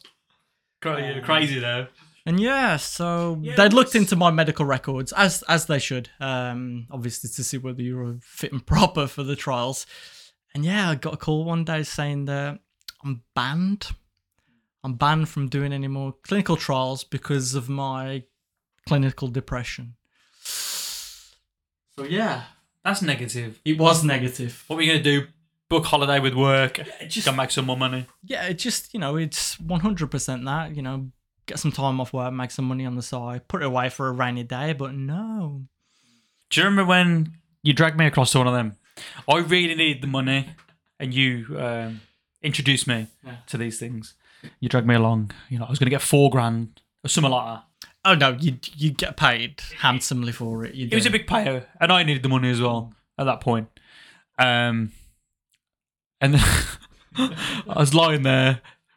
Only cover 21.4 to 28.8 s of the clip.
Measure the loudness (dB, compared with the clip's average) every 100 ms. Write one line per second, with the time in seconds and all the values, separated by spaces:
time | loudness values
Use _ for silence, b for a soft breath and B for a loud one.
21.4 | _ _ _ _ _ -12 -6 -2 -2 -4
22.4 | -10 _ _ _ -4 -2 -2 -2 -4 -8
23.4 | -10 -6 -2 4 4 6 2 0 -2 -4
24.4 | -10 -10 -8 0 2 2 4 2 0 _
25.4 | _ _ -2 0 2 2 4 2 2 4
26.4 | 4 4 2 -2 -12 -14 -10 -4 -2 0
27.4 | -2 -2 -2 -2 -2 -4 -8 _ -10 -6
28.4 | -6 -4 -4 -4